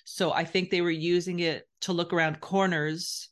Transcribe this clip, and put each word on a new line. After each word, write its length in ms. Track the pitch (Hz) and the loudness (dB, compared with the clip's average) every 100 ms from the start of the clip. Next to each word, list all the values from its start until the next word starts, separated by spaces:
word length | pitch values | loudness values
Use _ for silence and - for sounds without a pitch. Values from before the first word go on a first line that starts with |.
| - | -10
So 260 | - 175 | -2 0
I 140 | - 170 | 0 0
think 240 | 190 185 | 0 0
they 100 | 180 | 2
were 80 | 175 | 2
using 500 | 165 165 175 175 175 | 0 2 2 2 -2
it 260 | 170 139 - _ | -2 -2 -8 _
to 100 | - | -2
look 200 | 175 170 | -2 0
around 260 | 175 160 156 | 2 2 0
corners 880 | - 196 190 165 151 156 180 - - | -2 2 2 2 0 -4 -6 -10 -12